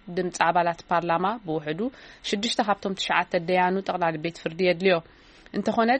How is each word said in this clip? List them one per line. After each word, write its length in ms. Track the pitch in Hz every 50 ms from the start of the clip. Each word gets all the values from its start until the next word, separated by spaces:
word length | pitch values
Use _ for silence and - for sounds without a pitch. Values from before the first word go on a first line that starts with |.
| - -
ድምፂ 280 | 175 175 180 180 165 - -
ኣባላት 380 | 165 170 180 170 170 170 - -
ፓርላማ 420 | - 180 170 170 170 165 165 180 196 226 247
ብውሕዱ 400 | 208 165 156 160 156 151 156 170 214 269 - - - - - - -
ሽዱሽተ 360 | - - 202 208 233 - - 233
ካብቶም 320 | 202 202 - - 202 190
ትሽዓተ 460 | - - - 175 160 180 - - 180 170
ደያኑ 340 | 165 180 180 180 180 180 196 190
ጠቕላሊ 340 | - 180 180 175 165 160 156
ቤት 200 | 151 165 165 -
ፍርዲ 220 | - 170 160 165 185
የድልዮ። 340 | 180 180 170 185 196 180 165 - - - - - - - - - - -
እንተኾነ 360 | - 196 - 214 233 226 226 247 269